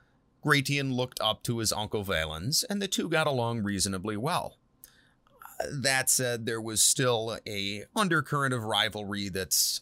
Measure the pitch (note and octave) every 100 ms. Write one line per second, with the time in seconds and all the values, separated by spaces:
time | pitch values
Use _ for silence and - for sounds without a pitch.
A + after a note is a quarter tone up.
0 | _ _ _ _ D3 C#3+ C3+ C#3+ C3+ B2
1 | B2+ - A2 A2 - A#2 A2 - G#2+ A2+
2 | G2 E2 D#2+ D#2+ G2+ D#3+ - G3+ G3 -
3 | F3 D#3+ D#3 C3 A#2 A#2 G2+ G2 G2+ F#2+
4 | G#2 G#2 C#3 F3 - - _ _ - _
5 | _ _ _ _ - - - C#3+ C3 C3
6 | C3 - B2+ A#2+ A2+ A2+ A2+ G#2+ - -
7 | B2+ A#2 A2+ G#2 - G2+ G2 G#2 - A3+
8 | G3 D#3+ C#3 C#3+ C3+ B2 A2 G#2 G#2+ G#2+
9 | G2+ G2+ G2+ F#2 F#2 - - -